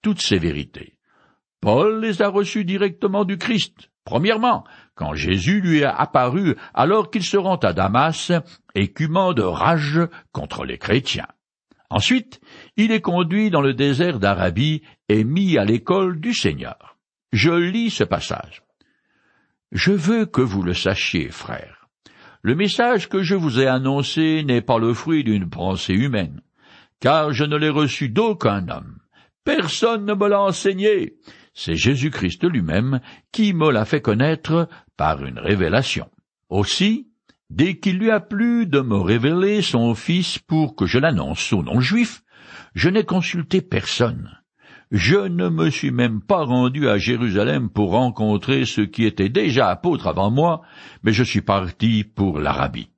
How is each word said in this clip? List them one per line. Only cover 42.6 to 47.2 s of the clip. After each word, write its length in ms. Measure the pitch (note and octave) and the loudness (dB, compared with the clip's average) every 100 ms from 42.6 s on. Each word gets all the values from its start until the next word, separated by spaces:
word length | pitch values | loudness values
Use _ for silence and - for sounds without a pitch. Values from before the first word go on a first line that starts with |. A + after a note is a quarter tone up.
| - E3+ | -14 -2
je 140 | F#3 | 2
n'ai 140 | G#3 | 2
consulté 580 | A3 F3+ E3 F3 D3+ F#3+ | 0 -2 -2 -6 0 -2
personne. 760 | F#3 - - - A#2+ A#2 - - _ _ _ - _ | 0 -4 -2 -2 -2 -2 -12 -18 _ _ _ -20 _
Je 240 | G#2 F2 G3 | 0 2 2
ne 320 | G3 E3+ F3+ | 2 -2 0
me 220 | D#3+ E3 | 2 0
suis 220 | B2+ C#3+ | 0 -2
même 300 | B2 A#2+ A2 | 0 0 -2
pas 220 | - F#3+ | 0 0
rendu 460 | C#3+ B2+ B2 C#3 C3+ | 2 2 2 2 2
à 80 | G#2 | 2
Jérusalem 720 | G#2 A#2+ | 0 0